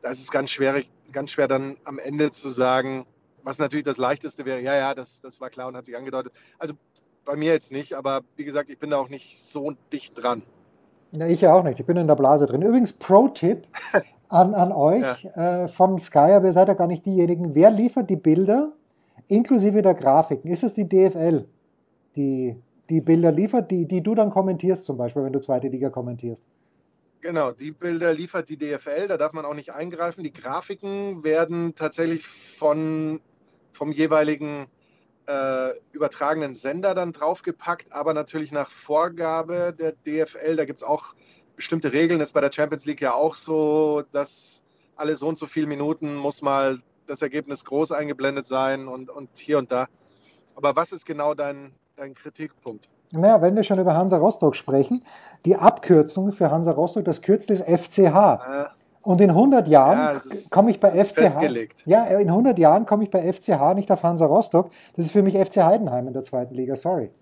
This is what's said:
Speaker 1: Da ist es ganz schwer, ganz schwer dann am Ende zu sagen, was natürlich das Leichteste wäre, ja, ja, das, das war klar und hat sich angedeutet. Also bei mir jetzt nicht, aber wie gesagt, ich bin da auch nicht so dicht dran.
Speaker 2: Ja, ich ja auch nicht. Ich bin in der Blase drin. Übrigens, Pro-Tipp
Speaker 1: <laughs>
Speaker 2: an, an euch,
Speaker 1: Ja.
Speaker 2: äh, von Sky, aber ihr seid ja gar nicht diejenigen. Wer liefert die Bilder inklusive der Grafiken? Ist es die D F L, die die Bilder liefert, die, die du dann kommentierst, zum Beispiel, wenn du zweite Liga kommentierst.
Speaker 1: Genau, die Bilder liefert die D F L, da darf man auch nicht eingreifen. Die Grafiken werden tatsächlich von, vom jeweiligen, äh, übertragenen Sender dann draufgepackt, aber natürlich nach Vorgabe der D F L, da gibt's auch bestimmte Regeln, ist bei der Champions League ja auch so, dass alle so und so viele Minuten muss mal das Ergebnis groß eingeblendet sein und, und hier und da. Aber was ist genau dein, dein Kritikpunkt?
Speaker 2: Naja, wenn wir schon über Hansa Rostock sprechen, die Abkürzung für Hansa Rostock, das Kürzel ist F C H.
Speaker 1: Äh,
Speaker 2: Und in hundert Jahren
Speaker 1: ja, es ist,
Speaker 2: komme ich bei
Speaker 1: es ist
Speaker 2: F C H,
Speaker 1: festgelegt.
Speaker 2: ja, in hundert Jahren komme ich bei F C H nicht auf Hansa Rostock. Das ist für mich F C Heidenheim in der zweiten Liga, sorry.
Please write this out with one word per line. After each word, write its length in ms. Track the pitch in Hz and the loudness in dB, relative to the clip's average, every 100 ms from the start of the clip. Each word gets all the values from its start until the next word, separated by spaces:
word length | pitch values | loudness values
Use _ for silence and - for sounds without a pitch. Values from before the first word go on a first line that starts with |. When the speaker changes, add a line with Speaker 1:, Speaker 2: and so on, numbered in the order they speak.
Speaker 1:
Da 80 | 117 | -8
ist 100 | 131 | -8
es 100 | 131 | -4
ganz 200 | 139 135 | -4 -4
schwer, 280 | - 135 139 135 _ _ | -2 -2 -2 -6 _ _
ganz 200 | 139 139 | -12 -8
schwer 160 | - 131 | -4 -2
dann 280 | 135 135 139 | -2 -4 -12
am 140 | - 139 | -14 -12
Ende 320 | 135 147 151 | -10 -2 -2
zu 200 | - 139 | -2 -10
sagen, 560 | 123 127 127 131 135 127 _ _ _ | -2 0 0 -2 -8 -12 _ _ _
was 140 | - 139 | -16 -6
natürlich 260 | 147 147 | -4 -4
das 140 | 143 123 | -6 -4
Leichteste 480 | 127 143 156 - 131 | -2 -4 -8 -12 -10
wäre, 160 | 131 | -8
ja, 140 | 127 139 | -2 -2
ja, 180 | 135 | -2
das, 280 | 135 123 - | -6 -14 -20
das 200 | 131 _ | -20 _
war 80 | 131 | -18
klar 180 | - 127 | -14 -14
und 80 | 127 | -14
hat 100 | 123 | -16
sich 120 | 120 | -14
angedeutet. 340 | 135 131 123 _ _ _ | -10 -10 -10 _ _ _
Also 160 | 160 147 _ _ _ _ - | -14 -14 _ _ _ _ -10
bei 100 | 147 | -4
mir 160 | 156 | 0
jetzt 200 | 160 - | 0 -2
nicht, 240 | 135 143 143 | -12 -10 -8
aber 260 | 139 135 123 - | -4 -6 -8 -14
wie 100 | 147 | -8
gesagt, 240 | 143 143 | -6 -6
ich 80 | 135 | -12
bin 140 | 147 | -6
da 80 | 147 | -4
auch 100 | 127 | -4
nicht 300 | 135 - - | -12 -18 -20
so 340 | - 151 139 127 _ | -14 -10 -10 -10 _
dicht 300 | 147 - - | -12 -12 -6
dran. 220 | - 113 - _ _ _ _ _ _ | -4 -4 -8 _ _ _ _ _ _
Speaker 2:
Ja, 120 | 156 165 | -8 -2
ich 160 | 170 | 4
ja 120 | 180 | 6
auch 100 | 175 | 6
nicht. 160 | 170 120 | 4 -4
Ich 60 | - | -2
bin 120 | 175 | 0
in 80 | 160 | 2
der 100 | 143 | 4
Blase 300 | 135 147 143 | 6 4 2
drin. 160 | 131 | 0
Übrigens, 320 | 196 247 233 | 2 2 0
Pro-Tipp 720 | - - 196 269 - 170 233 - - - 202 | -4 4 6 6 0 -2 -2 -8 -18 -2 -2
Speaker 1:
<laughs> 320 | - _ _ | -4 _ _
Speaker 2:
an, 240 | 175 185 | 4 4
an 180 | 208 185 | 4 0
euch, 520 | 175 147 202 135 123 | 2 2 2 0 -6
Speaker 1:
Ja. 400 | 190 - 170 180 | -10 -4 -2 -2
Speaker 2:
äh, 40 | 175 | -6
von 300 | - 185 185 | 2 2 2
Sky, 220 | - 147 151 | 0 4 6
aber 120 | 202 190 | 6 6
ihr 80 | |
seid 140 | 170 190 | 4 4
ja 60 | 196 | 4
gar 120 | 170 | 0
nicht 180 | 175 202 | -2 -2
diejenigen. 500 | 190 170 175 175 143 | 0 2 0 -2 6
Wer 160 | 190 | 6
liefert 380 | 214 233 262 196 | 6 0 -2 -2
die 80 | 180 | 0
Bilder 560 | 156 160 196 233 302 - _ _ _ _ _ | 2 2 4 2 0 -8 _ _ _ _ _
inklusive 540 | 202 240 254 196 208 | 0 2 2 4 4
der 140 | 190 175 | 2 2
Grafiken? 560 | 135 143 160 139 160 | 4 4 2 -4 -4
Ist 120 | 175 | -4
es 120 | 240 - | -4 -4
die 120 | 180 | 0
D 180 | 190 190 | 4 4
F 100 | 185 | 2
L, 320 | 165 156 135 _ _ _ _ _ _ - | 0 0 -4 _ _ _ _ _ _ -6
die 460 | 139 131 127 120 _ _ _ | -4 -2 -6 -8 _ _ _
die 120 | 160 | -2
Bilder 300 | 156 165 170 | 2 4 4
liefert, 400 | 160 202 247 175 | 2 0 0 -2
die, 140 | 185 165 | -4 -2
die 160 | 185 | -4
du 140 | 170 226 | -2 0
dann 140 | 208 | 0
kommentierst, 560 | 196 190 180 180 185 - | 0 -2 -2 -2 -2 -4
zum 120 | 131 | -6
Beispiel, 260 | 120 143 | -6 -4
wenn 100 | 135 | -4
du 60 | 139 | -4
zweite 280 | 135 127 135 | -2 -4 -4
Liga 220 | 127 131 | -6 -6
kommentierst. 540 | - 120 120 120 113 _ _ _ _ _ _ _ _ | -6 -10 -10 -12 -14 _ _ _ _ _ _ _ _
Speaker 1:
Genau, 300 | 165 165 139 | -8 -4 -4
die 200 | 120 143 | -6 -16
Bilder 420 | 156 175 165 170 | -10 -8 -2 -2
liefert 360 | 160 170 185 165 | -2 -4 -8 -10
die 80 | 156 | -10
D 140 | 147 | -8
F 140 | 143 - | -8 -8
L, 220 | 147 196 | -6 -4
da 100 | 170 | -2
darf 160 | 151 | -4
man 100 | 156 147 | -6 -10
auch 100 | 147 | -12
nicht 180 | 139 | -14
eingreifen. 500 | 127 170 170 170 170 | -14 -12 -8 -8 -8
Die 80 | 160 | -14
Grafiken 920 | - 127 151 - 196 196 196 202 180 | -14 -10 -10 -10 -14 -10 -8 -8 -6
werden 500 | 156 156 165 170 170 160 | -2 0 -2 -4 -6 -6
tatsächlich 520 | 156 156 165 165 - | -8 -4 -4 -4 -10
von, 920 | - - - 147 151 160 156 156 156 _ _ _ _ _ | -20 -20 -4 -2 -2 -4 -4 -6 -8 _ _ _ _ _
vom 200 | _ 147 | _ -10
jeweiligen, 760 | 147 160 156 151 147 147 147 135 _ _ _ _ _ - | -2 0 2 0 -2 -8 -12 -14 _ _ _ _ _ -8
äh, 460 | 139 135 131 131 120 _ | -6 -4 -4 -6 -8 _
übertragenen 640 | 151 147 - 147 156 147 | -6 -6 -4 -4 -2 -6
Sender 400 | 120 135 160 196 | -8 -8 -4 -2
dann 200 | 185 175 | -2 -6
draufgepackt, 760 | 160 151 175 - 165 - 170 - | -4 -6 -4 -8 -10 -8 -8 -8
aber 220 | 143 147 | -8 -4
natürlich 380 | 156 147 156 147 | -4 -6 -10 -8
nach 180 | 147 135 | -8 -8
Vorgabe 1040 | - - 147 175 170 165 160 165 175 175 160 | -12 -4 -2 -2 -4 -4 -4 -4 -4 -6 -4
der 140 | 160 | -8
D 280 | 156 - 151 | -8 -8 -4
F 160 | 156 - | -4 -4
L, 200 | 156 160 | -4 -2
da 100 | 143 | -4
gibt's 180 | 139 | -8
auch 320 | 120 151 - - _ _ _ _ | -4 -4 -6 -20 _ _ _ _
bestimmte 360 | - 165 151 | -6 -4 -2
Regeln, 300 | 131 165 170 | 0 0 0
ist 120 | 147 | -2
bei 80 | 156 | -2
der 100 | 139 | -2
Champions 340 | 139 147 147 151 | -2 -4 -4 -10
League 160 | 143 | -6
ja 120 | 135 | -4
auch 200 | 120 156 | 0 -2
so, 720 | 156 - 156 151 156 151 147 143 | -4 -6 -2 0 0 0 -2 -4
dass 520 | 143 143 - - - _ _ _ - | -6 -6 -10 -14 -18 _ _ _ -10
alle 220 | 151 147 | -6 -4
so 100 | 143 | -6
und 100 | 156 | -8
so 80 | 147 | -8
viele 200 | - 151 | -6 -6
Minuten 480 | 143 143 160 151 143 | -4 -6 -4 -6 -6
muss 260 | 143 - | -6 -4
mal 380 | 143 139 135 131 _ _ - | -2 0 0 -4 _ _ -14
das 140 | 139 | -8
Ergebnis 440 | 147 143 143 139 - | -6 -6 -8 -14 -8
groß 260 | 139 156 | -4 -4
eingeblendet 540 | 151 147 135 135 139 131 | -4 -6 -4 -4 -4 -6
sein 420 | 131 135 135 135 | -4 -2 -4 -8
und, 220 | 127 127 | -14 -16
und 200 | 127 135 - | -18 -20 -20
hier 220 | - 147 | -2 -2
und 140 | 127 | 0
da. 160 | 127 127 _ _ _ _ _ _ - | -4 -4 _ _ _ _ _ _ -4
Aber 200 | 143 139 | -2 0
was 160 | 170 | -2
ist 140 | 175 - | -8 -12
genau 280 | 147 147 | -4 -4
dein, 380 | 143 143 139 139 _ _ _ | -4 -6 -8 -18 _ _ _
dein 180 | 139 | -18
Kritikpunkt? 760 | 135 151 _ 156 _ - 107 _ _ _ | -16 -20 _ -16 _ -18 -18 _ _ _
Speaker 2:
Naja, 280 | 160 196 220 | 2 6 6
wenn 140 | 170 208 | 4 2
wir 80 | |
schon 160 | - 185 | 0 2
über 160 | 180 160 | 2 2
Hansa 220 | 185 180 | 2 2
Rostock 380 | 175 226 156 - | 2 2 0 0
sprechen, 500 | - 135 139 247 - - - - 165 | -2 0 0 -2 -6 -20 -20 -6 0
die 100 | 190 | 6
Abkürzung 800 | 196 - - 170 151 - 196 | 4 4 4 4 4 -2 -4
für 180 | 202 165 | 0 0
Hansa 200 | 156 170 | 0 0
Rostock, 340 | 143 170 214 180 | 0 -2 -2 -4
das 160 | - | -4
Kürzel 320 | - 208 - | 0 0 2
ist 80 | 196 | -2
F 260 | 180 170 - | 2 0 0
C 200 | - 185 | 4 6
H. 540 | 160 202 117 127 139 143 | 6 4 4 -2 -8 -8
Speaker 1:
Äh, 40 | _ _ _ | _ _ _
Speaker 2:
Und 200 | - 180 | 0 4
in 120 | 202 | 6
hundert 360 | 170 262 262 160 | 6 6 4 6
Jahren 280 | 151 131 143 | 6 8 4
Speaker 1:
ja, 140 | 151 | 2
es 120 | 139 - | -2 -8
ist, 260 | 110 - | -14 -2
Speaker 2:
komme 200 | - 220 | 2 4
ich 100 | 202 | 4
bei 80 | 202 | 4
Speaker 1:
es 60 | 170 | 4
ist 40 | |
Speaker 2:
F 140 | 196 | 2
C 80 | - | 4
H, 80 | 175 | 4
Speaker 1:
festgelegt. 540 | 143 156 120 110 - - | 4 -2 -2 -8 -12 4
Speaker 2:
ja, 180 | 202 226 | 4 6
in 280 | 190 190 | 2 2
hundert 260 | 180 262 185 | 2 2 6
Jahren 260 | 160 180 226 | 6 6 2
komme 200 | 208 202 | 0 0
ich 40 | |
bei 120 | 190 | 0
F 180 | 170 190 | -2 -4
C 160 | - 165 | -2 2
H 200 | 143 190 | 2 0
nicht 140 | 196 | 0
auf 120 | 185 | 0
Hansa 220 | 170 170 160 | 0 2 4
Rostock. 460 | 170 226 170 175 _ - - | 4 4 0 0 _ -16 -8
Das 80 | 165 | 0
ist 60 | |
für 120 | 208 | 2
mich 120 | 196 196 | 2 2
F 140 | 190 | 0
C 140 | - | 2
Heidenheim 440 | 170 214 190 123 127 | 4 4 0 -4 -6
in 60 | |
der 100 | 127 | -10
zweiten 300 | 135 131 123 | -8 -8 -6
Liga, 220 | 127 127 135 | -8 -6 -6
sorry. 340 | 170 180 107 _ | -4 -4 -6 _